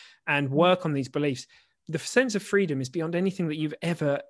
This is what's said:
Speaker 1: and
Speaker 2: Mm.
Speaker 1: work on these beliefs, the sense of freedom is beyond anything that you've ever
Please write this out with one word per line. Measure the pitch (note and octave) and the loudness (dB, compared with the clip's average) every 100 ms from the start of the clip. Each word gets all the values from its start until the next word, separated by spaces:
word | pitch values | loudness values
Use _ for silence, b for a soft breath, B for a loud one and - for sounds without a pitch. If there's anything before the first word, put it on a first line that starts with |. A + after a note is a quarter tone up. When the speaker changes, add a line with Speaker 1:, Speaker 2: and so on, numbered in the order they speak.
| B B - | B B -2
Speaker 1:
and | C#3+ C3+ | 0 2
Speaker 2:
Mm. | |
Speaker 1:
work | C#3+ F3 F3+ | 4 6 4
on | E3 | 2
these | C#3 C3 | -2 -2
beliefs, | D3 D3 B2+ - b b b - | -2 -2 -2 -8 b b b -8
the | D#3 | -8
sense | - B3 C4 | 0 2 2
of | G#3 | 0
freedom | - G3+ F3+ C3+ | 0 0 0 -2
is | C3 | -4
beyond | E3+ D#3+ | -4 -2
anything | E3+ F#3+ F#3 E3 | 0 -2 -2 -4
that | D3+ | -2
you've | D#3 - | -4 -4
ever | E3+ E3+ D3 C#3+ | -4 -2 0 -2